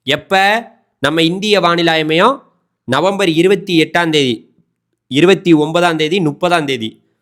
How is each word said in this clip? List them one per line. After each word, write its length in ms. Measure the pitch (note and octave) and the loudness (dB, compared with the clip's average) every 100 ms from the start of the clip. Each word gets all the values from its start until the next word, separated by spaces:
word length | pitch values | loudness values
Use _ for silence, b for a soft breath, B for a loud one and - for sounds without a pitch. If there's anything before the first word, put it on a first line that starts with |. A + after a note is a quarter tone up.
| B2 | -6
எப்ப? 300 | D3 - F#3+ G3 A3+ A#3 _ _ - | -4 -2 0 2 0 -6 _ _ -4
நம்ம 200 | C#3 D#3+ | -2 0
இந்திய 380 | E3 F#3 G#3+ G3+ | 0 0 0 0
வானிலை 320 | E3+ E3+ E3 | 2 0 0
ஆய்வு 160 | D#3+ D#3 | 0 0
மையம் 280 | D#3+ A3 C#4 _ _ _ _ - | 2 2 0 _ _ _ _ -4
நவம்பர் 420 | C3 F#3 G3 F#3+ | -2 0 0 -2
இருபத்தி 440 | D#3 F#3 G3 F3 E3 | 2 2 0 0 0
எட்டாம் 300 | D#3 F3 E3+ | 0 -2 0
தேதி, 240 | D#3 C3 A2+ - _ _ _ _ _ - | 0 0 -4 -10 _ _ _ _ _ -6
இருபத்தி 420 | C3 F3 F#3+ F3+ | 2 4 4 2
ஒன்பதாம் 440 | D#3 D3+ E3+ F3 D#3+ | 2 2 -2 -2 -2
தேதி, 200 | D#3 G3 | -2 -2
முப்பதாம் 460 | D#3 C#3+ F3 F3 C#3+ | -2 -2 -2 -2 -2
தேதி, 220 | C3 A2 - _ _ | -6 -8 -12 _ _